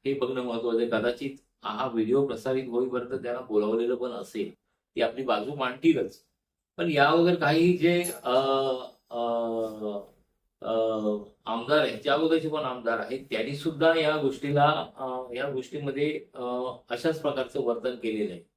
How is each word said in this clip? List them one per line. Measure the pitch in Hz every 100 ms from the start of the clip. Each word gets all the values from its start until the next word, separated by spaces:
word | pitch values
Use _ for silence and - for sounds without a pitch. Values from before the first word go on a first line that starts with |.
हे | 135
बघणं | 135 127 131
महत्वाचं | 123 117 117 113
आहे. | 117
कदाचित | 110 117 - 139 135 _ _
हा | 107 107 131
व्हिडिओ | 113 110 135 139
प्रसारित | 113 131 131 123
होईपर्यंत | 120 131 123 120 131
त्यांना | 120 123
बोलावलेलं | 127 104 107 113 120
पण | 123 123
असेल, | 110 98 110 95 - _ _ _ -
ती |
आपली | - 135
बाजू | 135 156 139
मांडतीलच. | 143 127 127 160 131 - - _ _ _ _ _ -
पण | 170
या | 143 143
अगोदर | 165 175
काही | 170 147 160 175 175
जे, | 165 175 175 -
अ, | 123 127 135 135 135 127 - _ _
अ, | 120 117 117 117 113 110 107 107 101 98 _ _ _ _ _
अ, | 110 113 110 110 107 104 - _ 110
आमदार | 117 131 151
आहेत, | - -
त्या | 147
अगोदरचे | 147 160 160 156
पण | -
आमदार | 127 123 113 113
आहेत, | 107 131 -
त्यांनी | 110 117 143
सुद्धा | 165 143 160 165
या | 151 151
गोष्टीला, | 135 - 143 143 147 156 - -
अ, | 131 127 127 123
या | 139
गोष्टीमध्ये, | 131 127 147 143 135 151 151 -
अ, | 135 123 123 127 123 _
अशाच | 131 160 151
प्रकारचं | 147 131 127 139
वर्तन | 120 117 127
केलेलं | 120 113 110 101
आहे. | 85 -